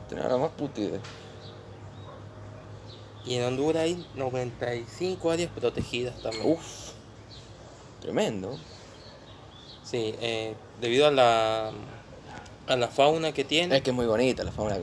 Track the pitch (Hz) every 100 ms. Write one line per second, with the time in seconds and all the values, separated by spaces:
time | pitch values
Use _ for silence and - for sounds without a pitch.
0 | - - - 127 160 - 143 - 98 95
1 | - - - - - - - - - -
2 | - - - - - - - - - -
3 | - - - 123 123 131 151 160 165 175
4 | 156 135 131 127 123 - 120 120 117 -
5 | 180 185 165 165 170 - 120 - - 123
6 | 123 - - 110 - 165 - - - -
7 | - - - - - - - - - -
8 | - 113 208 107 92 139 - - - -
9 | - - - - - - - - - 123
10 | 110 110 117 113 110 107 - - 117 127
11 | 147 135 123 113 110 110 110 107 117 -
12 | - - - - - - - 131 117 -
13 | 139 160 160 143 135 151 175 135 135 123
14 | 117 110 127 110 95 - 107 98